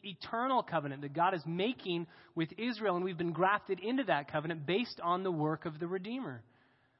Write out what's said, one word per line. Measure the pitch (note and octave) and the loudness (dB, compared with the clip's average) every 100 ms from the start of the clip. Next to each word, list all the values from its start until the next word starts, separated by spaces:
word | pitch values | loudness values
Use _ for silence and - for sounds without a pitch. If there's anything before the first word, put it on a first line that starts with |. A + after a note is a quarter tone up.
| G3+ | -12
eternal | F#3 - A3+ B3+ B3+ | -12 -4 -2 2 2
covenant | - E3 C#3+ C#3 | 2 0 0 -4
that | C#3+ | -4
God | C#3+ F3 | 2 4
is | F#3 D#3+ | 2 0
making | E3+ G#3 B3+ F#3+ E3+ E3+ - - - | 0 0 0 -2 -2 -2 -10 -8 -2
with | D#3+ - | -2 -2
Israel, | A#3 G#3+ G#3+ F3 | -4 0 0 2
and | |
we've | F#3 E3+ | 0 0
been | E3+ | -2
grafted | D#3 F#3+ G#3 - F#3+ | 4 4 4 2 -2
into | G3+ C4 G#3+ | 0 0 2
that | D3 C3+ | 2 2
covenant | D#3 D#3 D#3+ C#3+ | -2 -2 -2 0
based | F#3+ A#3+ - | 0 0 -2
on | E3+ F3+ | 0 0
the | F#3+ | 2
work | E3 D3+ D#3 F3 | 2 2 0 -4
of | D3+ | -6
the | E3+ | -4
Redeemer. | F#3+ G3 B3+ G#3 B2 - _ _ _ _ _ | -4 -4 -6 -6 -8 -12 _ _ _ _ _